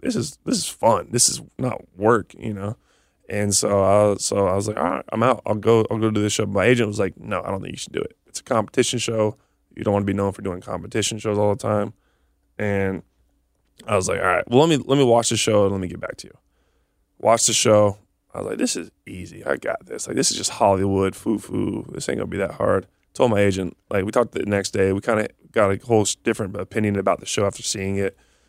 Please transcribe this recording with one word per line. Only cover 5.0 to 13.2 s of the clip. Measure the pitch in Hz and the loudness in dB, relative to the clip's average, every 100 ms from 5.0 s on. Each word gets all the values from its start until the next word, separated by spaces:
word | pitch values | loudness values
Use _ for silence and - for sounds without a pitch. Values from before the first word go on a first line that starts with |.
| - | -4
I'm | 110 | 0
out. | 120 120 - | 0 0 -2
I'll | 107 | -2
go, | 110 113 110 | 4 4 4
I'll | 110 | 0
go | 110 | 0
do | 107 | 2
this | 104 | 0
show." | - 101 | 0 -2
But | |
my | 98 104 | 2 4
agent | 123 107 | 4 2
was | 104 | 0
like, | 95 - | -4 -4
"No, | 107 95 | -8 -6
I | 90 | -4
don't | 98 | -6
think | 92 | -8
you | - | -12
should | - | -8
do | - | -6
it. | - _ _ | -8 _ _
It's | - | -12
a | |
competition | - 117 101 - 120 120 | -4 -2 0 0 0 0
show. | - 110 107 - _ _ _ - | -2 0 0 -2 _ _ _ -6
You | |
don't | 107 | 0
wanna | 101 101 | 2 2
be | |
known | 98 98 | 0 -2
for | 98 | -2
doing | 98 90 | -8 -8
competition | 107 92 104 110 104 107 | -8 -10 -6 -4 -4 -4
shows | 110 104 | -4 0
all | 104 | 0
the | 98 | 0
time." | 110 104 110 - _ _ _ _ _ - | -2 -2 -2 -8 _ _ _ _ _ -6
And | 104 101 95 92 - _ | -4 -2 -2 -4 -10 _